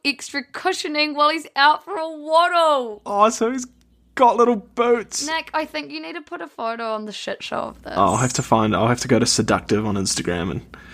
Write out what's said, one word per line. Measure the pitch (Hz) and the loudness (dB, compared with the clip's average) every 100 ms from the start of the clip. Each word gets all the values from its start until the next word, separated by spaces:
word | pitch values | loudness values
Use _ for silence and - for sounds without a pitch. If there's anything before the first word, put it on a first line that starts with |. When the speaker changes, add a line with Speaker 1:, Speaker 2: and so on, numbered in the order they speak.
| 277 | -4
Speaker 1:
extra | 262 - 277 | -4 -6 -10
cushioning | 262 - 370 370 370 302 302 294 | -10 -6 -4 -4 -4 -2 -2 2
while | 294 | 2
he's | 320 302 - | 0 -4 2
out | 285 302 - | 4 4 -2
for | 359 | -8
a | 320 | -8
waddle. | 311 294 320 349 349 320 285 240 208 - | -8 0 4 4 4 4 2 -2 -8 -4
Speaker 2:
Oh, | 202 214 | 2 2
so | 226 226 | 4 -2
he's | 262 247 _ _ _ _ - | -2 -8 _ _ _ _ 4
got | 247 214 | 6 6
little | 240 233 | 4 2
boots. | - - 240 233 202 - 294 | -2 -2 2 2 -2 -8 -4
Speaker 1:
Nick, | 320 294 | -4 -4
I | 311 | -6
think | 311 302 285 | -4 -8 -10
you | 302 | -12
need | 320 330 | -12 -12
to | |
put | 302 349 | -12 -14
a | 330 | -12
photo | - 226 233 233 | -8 -8 -6 -6
on | 214 214 | -6 -8
the | |
shit | 196 - - | -10 -8 -8
show | - - | -8 -6
of | - - | -6 -10
this. | - - | -8 0
Speaker 2:
Oh, | |
I'll | 95 104 | 2 2
have | 123 | 0
to | - | -2
find, | - 113 110 95 | 2 2 4 2
I'll | 113 | 2
have | 123 | 0
to | 127 | 2
go | 117 | 2
to | 117 | 4
Seductive | - 107 98 - 104 107 | 0 2 0 2 0 0
on | 101 | -2
Instagram | 95 - 90 87 90 | -2 -2 -2 -2 -4
and, | 76 - - - | -6 -10 -20 -20